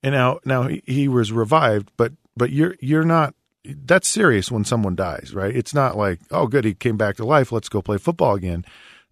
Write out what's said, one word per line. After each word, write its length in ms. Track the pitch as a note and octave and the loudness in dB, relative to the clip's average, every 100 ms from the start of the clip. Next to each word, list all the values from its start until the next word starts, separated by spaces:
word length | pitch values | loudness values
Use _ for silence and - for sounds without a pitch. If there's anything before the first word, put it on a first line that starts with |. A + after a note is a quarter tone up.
And 120 | C3+ | 0
now, 240 | C#3 B2+ - - | 2 2 0 -2
now 220 | C3 B2+ | -2 -2
he, 140 | - - | -6 -4
he 220 | C3 C#3 | -2 2
was 240 | B2 G#2+ | 2 0
revived, 580 | A2+ G#2+ D#3+ C3+ G#2 G2+ - | -2 2 2 2 0 -4 -2
but, 140 | A#2 C#3+ _ | -2 -2 _
but 160 | - A#2+ | -4 -2
you're, 260 | C#3 E3 F3+ | 0 -2 -2
you're 240 | C3 D3+ | -2 0
not, 300 | D#3+ E3 D3 - _ _ | 2 2 0 -4 _ _
that's 440 | - C#3+ C3 F#3 - | -18 -16 2 2 2
serious 420 | G#3+ G3 A2 F2+ | 2 4 4 0
when 140 | A#2+ | -4
someone 320 | G#2 A#2 G2+ F2+ | 0 0 0 -2
dies, 360 | F#2 D2+ - | -4 -6 -10
right? 200 | F#2+ G2 | -6 -4
It's 200 | B2 A2+ | -4 -2
not 240 | D3 C3 F#2+ | 0 0 0
like, 220 | G#2 F2 _ | -2 -2 _
"Oh, 160 | E2 A2+ | -2 2
good, 180 | C3+ | 2
he 80 | A2 | 0
came 240 | G2 B2 G#2+ | -2 -2 0
back 200 | G#2+ G2+ | -2 -2
to 100 | A2 | 2
life. 260 | D3+ C3 | 2 2
Let's 160 | A#2 - | -2 -2
go 140 | G#2+ | -4
play 160 | F#2 G2+ | -2 -2
football 380 | - E3+ D#3 G2+ | -2 0 0 0
again." 280 | F2+ E2+ F2+ - - - _ | -2 -4 -8 -16 -20 -20 _